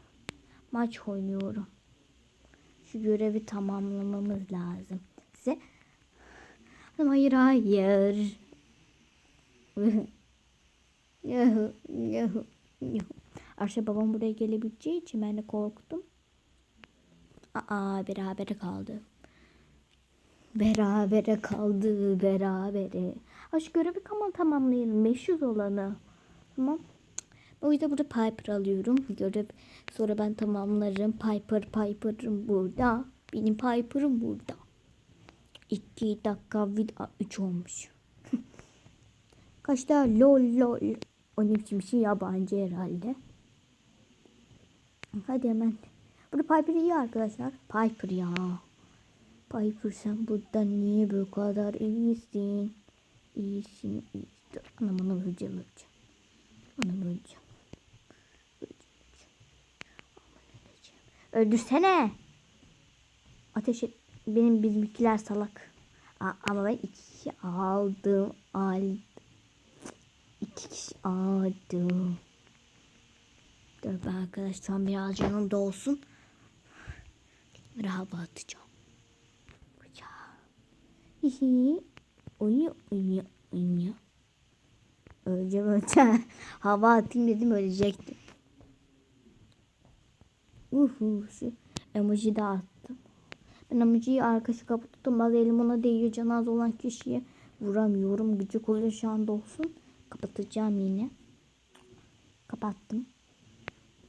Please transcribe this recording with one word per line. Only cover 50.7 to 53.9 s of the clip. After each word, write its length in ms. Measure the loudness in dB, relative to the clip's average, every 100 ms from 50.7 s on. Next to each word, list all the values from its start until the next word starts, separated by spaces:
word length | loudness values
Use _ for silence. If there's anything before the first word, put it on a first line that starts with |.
| 0 2 2 2
bu 200 | 0 -2
kadar 440 | -2 -2 -2 -2
iyisin? 1000 | -2 -2 0 2 0 -4 -4 -2 -2 -4 -8 _ _ _ _ _ -8
İyisin, 680 | -6 -6 -10 -10 -8